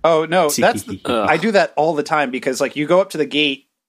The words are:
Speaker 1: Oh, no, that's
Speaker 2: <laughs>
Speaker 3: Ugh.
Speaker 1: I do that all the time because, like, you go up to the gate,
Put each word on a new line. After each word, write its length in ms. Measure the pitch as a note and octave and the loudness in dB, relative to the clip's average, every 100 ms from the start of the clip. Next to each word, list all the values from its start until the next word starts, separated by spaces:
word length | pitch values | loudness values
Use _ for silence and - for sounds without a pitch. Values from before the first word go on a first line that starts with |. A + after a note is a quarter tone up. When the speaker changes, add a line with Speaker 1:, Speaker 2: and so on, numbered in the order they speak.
Speaker 1:
Oh, 220 | E3 D#3 D#3+ | 0 2 2
no, 240 | F3+ D3+ | 2 2
that's 360 | C3 G3+ D#3 A#3 - | 2 0 0 -6 -10
Speaker 2:
<laughs> 100 | - | -4
Speaker 3:
Ugh. 220 | A#2 G#2 | 0 2
Speaker 1:
I 60 | D#3+ | 0
do 160 | G#3+ | 2
that 220 | G3 D#3 - | 2 2 0
all 180 | D#3 | 0
the 100 | D3 | 0
time 280 | D3 D3+ C3+ | -2 -2 -2
because, 300 | B2+ C3+ A#2+ | -4 -4 -2
like, 160 | C3 C#3 | -4 -2
you 100 | D3+ | 0
go 140 | F3+ | 2
up 80 | G3 | 2
to 60 | D#3 | -2
the 80 | C#3+ | -2
gate, 420 | C#3+ D3 C3 _ _ | 0 0 -2 _ _